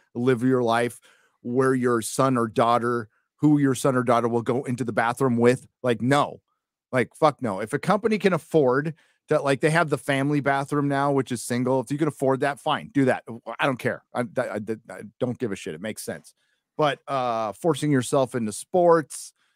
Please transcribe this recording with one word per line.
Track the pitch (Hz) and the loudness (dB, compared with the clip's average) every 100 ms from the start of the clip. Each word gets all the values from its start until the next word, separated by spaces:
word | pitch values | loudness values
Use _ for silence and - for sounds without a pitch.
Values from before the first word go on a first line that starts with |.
| _ | _
live | 120 127 123 | -2 0 2
your | 127 127 | 2 2
life, | 117 117 120 - _ _ _ _ | 2 0 0 -6 _ _ _ _
where | 120 123 131 | -4 0 2
your | 131 123 117 | 2 2 0
son | 110 - 135 127 | -2 0 2 2
or | 113 | 0
daughter, | 120 117 120 120 120 110 _ _ _ | 2 2 2 0 -4 -6 _ _ _
who | 151 147 | 4 4
your | 139 | 2
son | 123 143 127 | 2 0 2
or | |
daughter | 120 117 117 | 2 2 2
will | 120 | 0
go | 113 123 | 0 -2
into | - 120 | -4 -4
the | 120 | -2
bathroom | 113 117 123 135 117 | -2 -2 0 0 4
with. | 120 127 - _ | 4 2 -4 _
Like, | 123 113 | -2 0
no. | 120 143 104 - _ _ _ _ _ | 2 2 0 -6 _ _ _ _ _
Like, | 127 110 | -2 -2
fuck | - 151 - | 2 0 2
no. | 120 95 | -4 -4
If | 110 | -6
a | 147 | -4
company | 165 202 226 214 | 0 0 0 0
can | 196 | 0
afford | 170 - 160 131 127 160 151 _ _ - | 0 0 2 4 2 -2 -8 _ _ -2
to, | 151 | 0
like, | 139 139 | 0 0
they | 156 | 2
have | 165 165 | 2 0
the | 143 | -2
family | - 135 139 147 | -2 -2 0 0
bathroom | 135 135 139 147 143 | 0 -2 -2 -2 0
now, | 139 143 | 0 0
which | 139 127 | 0 -2
is | 120 | -6
single. | - 123 127 131 | -4 -2 0 -2
If | 123 | -2
you | 143 | -2
can | 156 | -4
afford | - 135 131 | 0 0 0
that, | 139 139 | -2 -2
fine, | 156 131 73 | -4 -4 -2
do | 143 127 | 0 2
that. | 95 - 117 - - | 0 -6 -14 -12 -4
I | 151 | -2
don't | 123 | -2
care. | 123 90 _ | -4 -6 _
I, | 117 | -8
I, | 120 131 | -6 -6
I, | 110 104 104 110 - | -6 -6 -8 -10 -12
I | 92 104 - | -18 -18 -8
don't | 123 117 | -6 -6
give | 117 | -6
a | 98 | -8
shit. | 98 | -10
It | 80 | -10
makes | 107 110 | -10 -10
sense. | - 85 - _ _ _ _ - | -12 -14 -18 _ _ _ _ -2
But, | 147 131 - | -2 -2 -6
uh, | 139 123 113 110 | -4 -2 -4 -6
forcing | 101 175 143 151 | -2 -2 0 0
yourself | 135 120 143 127 127 | 0 0 0 0 -4
into | 107 | -6
sports, | - - 185 175 165 143 - - _ _ | -8 -2 2 6 4 2 -12 -18 _ _